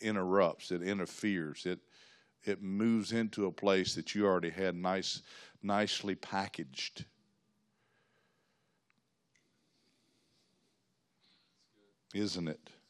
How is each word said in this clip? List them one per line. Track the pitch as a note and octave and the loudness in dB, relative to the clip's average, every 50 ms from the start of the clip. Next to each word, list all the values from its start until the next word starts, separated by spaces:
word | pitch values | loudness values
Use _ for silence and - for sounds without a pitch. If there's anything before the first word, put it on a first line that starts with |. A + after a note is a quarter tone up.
interrupts, | A2+ A2 G#2 G2 F#2 F2+ F#2+ G2+ F2+ D#2+ - - - - | -4 -2 0 0 2 4 6 6 6 6 4 -2 -6 -4
it | F2+ E2+ | -4 -2
interferes, | F2 G2 G#2 G2 F2 - - - A2 G#2 G2 E2+ D#2 D2+ D2 - - | -2 -2 -2 -2 -2 -4 -4 -2 -2 0 0 0 -2 -4 -6 -6 -6
it | F2+ F2+ - - _ _ - - - - - _ _ _ _ - | -4 -6 -6 -8 _ _ -20 -20 -20 -20 -20 _ _ _ _ -4
it | G#2 G2 F#2+ | -4 -4 -4
moves | G2+ F#2+ G2 G2+ A2+ A#2 A2+ A2 F#2+ F#2 | -4 -4 0 2 2 4 4 2 2 0
into | A2+ A#2 A2+ G#2 - G#2+ G2+ | 0 0 -2 -2 0 0 0
a | F#2 | 0
place | D#2+ - G2 G2+ F#2+ F#2+ F2+ - - | 0 2 4 4 6 6 4 2 -2
that | A2 - - - | -4 -4 -2 0
you | G#2 G#2 | 4 4
already | G2 F#2 F2 E2+ E2 | 4 4 4 2 0
had | D#2+ F#2 F#2+ F2+ F2 | -2 -2 -2 0 0
nice, | F2 F2+ F2+ F#2+ F#2+ F2+ - - - - - - - - - - _ | 0 0 0 0 0 -2 -4 -6 -6 -10 -16 -20 -20 -20 -20 -16 _
nicely | - G2+ G2+ G#2 G#2 - - - - G2+ F#2 | -2 0 2 2 2 2 0 -2 -2 -4 -4
packaged. | - - - G2+ G2 G2 G2+ - - D#2 C2 C2+ - - - - - - - _ _ _ _ _ _ _ _ _ _ _ _ _ _ _ _ _ _ _ _ _ _ _ _ _ _ _ _ _ _ _ _ _ _ _ _ _ _ _ _ _ _ _ _ _ _ _ _ _ _ _ _ _ _ _ _ _ _ _ _ _ _ _ _ _ _ _ _ _ _ _ _ _ _ _ _ _ _ _ _ _ _ _ _ _ _ _ _ _ _ _ _ _ _ _ _ _ _ _ - - | -4 -6 -4 -2 -2 -2 -4 -6 -8 -10 -8 -8 -8 -8 -8 -8 -10 -14 -14 _ _ _ _ _ _ _ _ _ _ _ _ _ _ _ _ _ _ _ _ _ _ _ _ _ _ _ _ _ _ _ _ _ _ _ _ _ _ _ _ _ _ _ _ _ _ _ _ _ _ _ _ _ _ _ _ _ _ _ _ _ _ _ _ _ _ _ _ _ _ _ _ _ _ _ _ _ _ _ _ _ _ _ _ _ _ _ _ _ _ _ _ _ _ _ _ _ _ _ -8 -4
Isn't | G2+ G#2 G2 - F2+ E2 D#2 | -2 -2 -2 -2 -4 -4 -4
it? | D2+ - - - - - _ _ | -6 -8 -12 -20 -20 -20 _ _